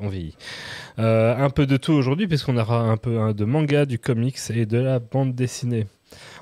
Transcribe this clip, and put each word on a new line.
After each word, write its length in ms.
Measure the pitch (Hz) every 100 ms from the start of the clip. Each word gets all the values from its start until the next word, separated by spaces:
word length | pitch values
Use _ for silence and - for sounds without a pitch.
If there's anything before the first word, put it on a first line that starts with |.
on 60 | 104
vieillit. 280 | 95 80 - - - - - - -
Euh, 360 | 113 113 113
un 140 | 120 139
peu 160 | 139
de 140 | 139 135
tout 160 | -
aujourd'hui, 340 | 151 127 147 208
puisqu'on 300 | 147 - 123
aura 240 | 107 117
un 160 | 113 110
peu, 200 | 123 113
hein, 120 | 110
de 140 | 104 107
manga, 400 | 147 151 147 143
du 120 | 120
comics 380 | - 113 123 - -
et 120 | 113 110
de 100 | 117
la 220 | 131 127
bande 360 | 113 135 135
dessinée. 520 | 123 123 - 123 117 104 - _ - - -